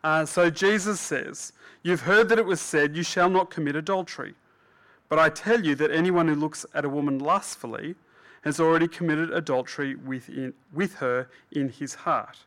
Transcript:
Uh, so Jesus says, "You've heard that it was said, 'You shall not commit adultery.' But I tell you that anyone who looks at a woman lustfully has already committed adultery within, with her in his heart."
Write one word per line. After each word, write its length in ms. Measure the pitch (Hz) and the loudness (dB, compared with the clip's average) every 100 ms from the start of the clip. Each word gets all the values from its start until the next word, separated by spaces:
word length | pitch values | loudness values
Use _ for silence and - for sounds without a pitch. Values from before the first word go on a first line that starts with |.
Uh, 220 | 156 160 151 | 0 0 0
so 240 | - 175 | 2 2
Jesus 500 | 156 196 214 196 190 | 4 2 2 0 -4
says, 540 | - 139 - - - _ - - | -4 -6 -6 -12 -16 _ -20 -8
"You've 200 | 165 170 | -2 -2
heard 280 | 131 208 226 | 4 4 6
that 80 | 226 | 4
it 80 | 190 | 2
was 140 | 175 | -2
said, 360 | - 156 147 151 | 0 2 2 0
'You 80 | |
shall 260 | 170 185 180 | -4 2 4
not 200 | 185 175 | 4 0
commit 260 | - 147 143 | -4 -4 -4
adultery.' 600 | 160 190 175 - - - _ _ _ _ _ _ _ | -2 -4 -4 -12 -14 -14 _ _ _ _ _ _ _
But 100 | 156 | 4
I 120 | 160 | 4
tell 360 | 151 202 233 165 | 2 0 2 2
you 100 | 139 | 2
that 160 | 151 | 2
anyone 360 | 160 180 175 165 | 2 2 4 4
who 80 | 147 | 2
looks 300 | 156 - - | -2 -6 -8
at 120 | 156 143 | -4 -4
a 40 | |
woman 300 | 143 143 135 | -2 -2 -2
lustfully 760 | 147 196 - - 120 110 151 185 _ _ - - | 0 -2 -2 -12 -12 -10 -10 -14 _ _ -20 -8
has 160 | 151 147 | -6 2
already 280 | 165 165 170 | 4 4 2
committed 440 | - 170 151 165 | 0 -2 0 -2
adultery 640 | 170 151 131 127 - 139 135 | -4 0 -2 -2 -6 -6 -6
within, 580 | 131 131 - - 131 - _ | -8 -10 -8 -8 -8 -10 _
with 220 | 147 196 - | -4 -4 -2
her 340 | 131 123 127 - _ | -2 -2 -4 -16 _
in 180 | 151 135 | -4 -4
his 260 | - 139 - | -6 -12 -8
heart." 440 | - 135 - - | -2 -2 -4 -18